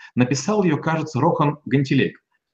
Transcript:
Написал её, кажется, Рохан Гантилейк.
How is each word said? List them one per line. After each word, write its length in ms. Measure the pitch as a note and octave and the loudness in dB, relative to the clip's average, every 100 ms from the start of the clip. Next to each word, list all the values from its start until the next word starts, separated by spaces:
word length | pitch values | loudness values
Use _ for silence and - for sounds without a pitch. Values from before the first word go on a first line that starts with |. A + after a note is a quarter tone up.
| - | -6
Написал 480 | A#2 B2 C3+ - G#3+ | 0 0 0 0 0
её, 160 | F3+ C#3+ | 2 0
кажется, 420 | D#3+ D#3+ D3+ A#2+ | -2 -4 -4 0
Рохан 380 | D#3+ - D3 D3+ - | 0 2 0 -2 -2
Гантилейк. 560 | C3+ C#3 C#3 E2+ - _ _ _ | 0 2 0 0 -4 _ _ _